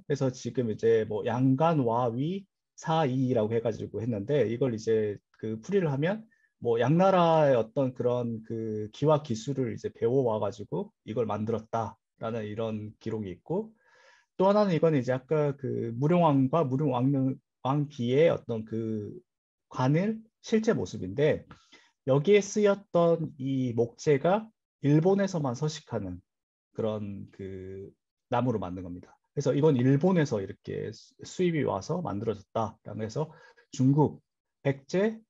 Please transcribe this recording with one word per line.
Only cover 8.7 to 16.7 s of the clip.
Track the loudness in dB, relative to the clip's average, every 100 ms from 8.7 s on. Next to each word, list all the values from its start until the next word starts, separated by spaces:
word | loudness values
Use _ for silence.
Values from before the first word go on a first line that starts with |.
| -6 -8
기와 | -2 2 2
기술을 | 0 -6 -4 -4 -4
이제 | -6 -10
배워와가지고 | -4 0 2 2 0 -2 -6 -8 -8 -8 _ -8
이걸 | -4 -4
만들었다라는 | -4 -4 -4 -4 -6 -6 -8 _ _ -8 -8 -8
이런 | -6 -6 -6 -10 -12
기록이 | -8 -6 -8
있고 | -10 -8 -6 -8 -14 _ _ _ _ _ 0
또 | 2
하나는 | 4 4
이건 | 4 4 2
이제 | 0
아까 | -4 0 0 0 -2
그 | -4 -4 -4 -2
무령왕과 | 2 4 4 4 2 2
무령왕릉-, | 0